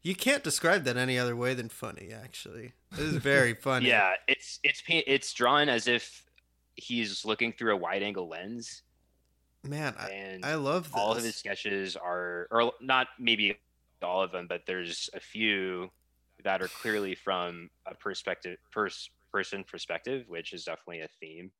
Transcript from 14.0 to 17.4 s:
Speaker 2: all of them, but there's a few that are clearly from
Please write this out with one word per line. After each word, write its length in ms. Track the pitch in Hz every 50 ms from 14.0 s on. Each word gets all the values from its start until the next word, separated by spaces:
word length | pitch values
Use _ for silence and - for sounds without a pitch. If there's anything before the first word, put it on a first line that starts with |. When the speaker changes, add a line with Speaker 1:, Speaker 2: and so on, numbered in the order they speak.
Speaker 2:
all 220 | - 87 90 95 95
of 80 | 90
them, 160 | 92 90 87 85
but 120 | 90 87 _
there's 420 | - 95 92 87 85 85 - - - -
a 60 | 95
few 720 | - - - 107 110 110 104 98 95 92 92 90 90 92 _ _ _ _ _ _ _ _ _ _ 87
that 200 | 98 95 92 92
are 40 | 92
clearly 440 | - - - 113 107 104 101 95 92
from 560 | - - - 95 90